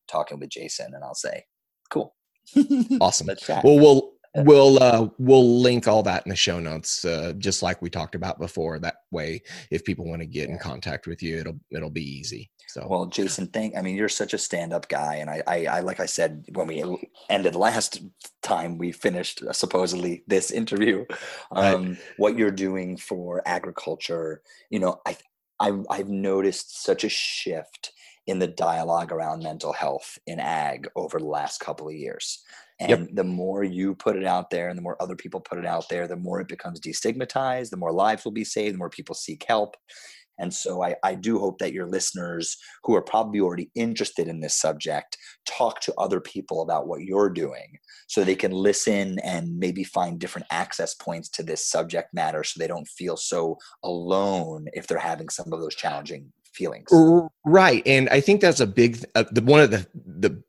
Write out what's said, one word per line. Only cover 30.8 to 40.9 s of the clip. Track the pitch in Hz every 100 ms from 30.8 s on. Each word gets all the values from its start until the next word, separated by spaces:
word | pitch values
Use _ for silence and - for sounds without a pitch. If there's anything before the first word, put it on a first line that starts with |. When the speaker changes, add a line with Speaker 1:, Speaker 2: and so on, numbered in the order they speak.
| - -
Speaker 1:
over | 80 82
the | 76
last | 73 71 -
couple | - 76 78
of |
years. | 78 67 - - - _ - - -
Speaker 2:
Yep. | - 117
Speaker 1:
And | - 98
the |
more | 92 90 92 98
you | 98 90 98 95
put | 117 98
it | 95
out | 90 87
there | 87 87
and | 90
the |
more | 87 -
other | 92 90
people | 90 92
put | - 90
it | 87
out | 85 -
there, | 90 85
the | 87
more | 90 90
it | 90
becomes | 90 90 82
destigmatized, | - - 110 120 127 135 135 127 117
the | 92
more | 85
lives | 85 104 110 117
will |
be | 107
saved, | 107 113 104
the | 92
more | 85
people | - 85 82
seek | - - -
help. | 110 104 - _ - - - _ -
And | 90
so | 92 - 92
I, | 87